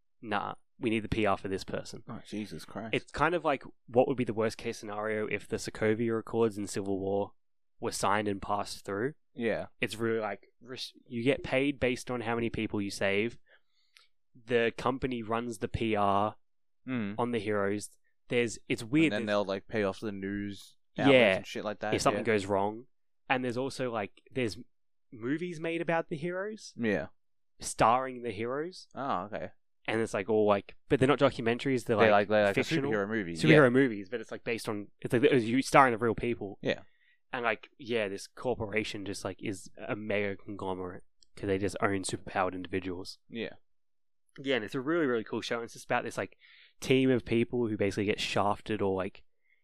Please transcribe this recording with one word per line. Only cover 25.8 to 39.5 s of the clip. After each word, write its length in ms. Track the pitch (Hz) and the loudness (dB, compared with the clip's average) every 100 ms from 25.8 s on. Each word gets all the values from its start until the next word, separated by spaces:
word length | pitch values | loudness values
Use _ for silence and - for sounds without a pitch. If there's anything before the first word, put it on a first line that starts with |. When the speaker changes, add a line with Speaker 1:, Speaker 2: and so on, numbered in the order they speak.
Speaker 1:
about 260 | 170 165 165 | 0 0 -2
the 80 | 160 | -6
heroes, 560 | 170 180 202 220 - - | -6 -6 -8 -10 -14 -4
Speaker 2:
Yeah. 300 | 117 92 90 - _ _ _ - | 0 0 -2 -12 _ _ _ -14
Speaker 1:
starring 600 | - - 117 123 131 123 | -8 2 4 4 0 -6
the 80 | 120 | -6
heroes. 560 | 98 117 135 165 185 - | -4 -4 -4 -6 -10 -14
Speaker 2:
Oh, 300 | - 135 95 101 | -8 -4 -2 -4
okay. 180 | 98 95 - _ _ - | -8 -10 -12 _ _ -4
Speaker 1:
And 140 | 110 | -2
it's, 140 | 113 | 0
like, 160 | 110 95 | -2 2
all, 160 | 107 104 | 4 4
like, 300 | 101 - - - | 4 0 -12 0
but 100 | 139 | 4
they're 80 | 131 | 6
not 100 | 131 | 6
documentaries. 640 | 139 117 113 120 139 127 | 4 2 0 0 0 0
They're, 120 | - 110 | 2 4
Speaker 2:
They're 140 | 110 | 8
Speaker 1:
like, 0 | |
Speaker 2:
like, 180 | 104 101 | 6 6
they're 160 | 107 104 | 6 4
like 100 | 98 | 4
a 80 | |
Speaker 1:
fictional 260 | 127 160 139 | 2 0 0
Speaker 2:
superhero 180 | 107 101 | 0 0
movie, 240 | 113 87 | -2 -4
Speaker 1:
superhero 300 | 82 156 156 | 2 6 8
Speaker 2:
yeah. 40 | 131 | 8
Speaker 1:
movies, 400 | 127 135 104 98 | 6 4 0 -6
but 100 | 120 | -8
it's, 100 | 110 | -8
like, 140 | 117 | -10
based 220 | - 113 - | -6 -4 -4
on, 180 | 104 101 - | -6 -6 -10
it's 100 | 117 | 0
like, 100 | 123 135 139 | 4 6 4
you 180 | 110 123 | 2 0
star 240 | - 156 131 | 4 6 6
in 60 | |
the 60 | 110 | 4
real 160 | 117 | 0
people. 440 | 104 120 113 101 101 | 0 -2 -4 -6 -8
Speaker 2:
Yeah. 180 | - 76 - _ _ _ _ | -4 -4 -8 _ _ _ _
Speaker 1:
And, 100 | 127 | -4
like, 240 | 117 107 - - | -2 -2 -6 -14
yeah, 300 | 123 117 101 | -4 -2 -2
this 180 | 95 - | -6 -12
corporation 800 | - 127 110 110 107 107 107 | -8 -4 -4 -2 -2 -4 -6
just, 200 | 98 95 101 | -8 -6 -8
like, 160 | 92 | -8
is 280 | - | -8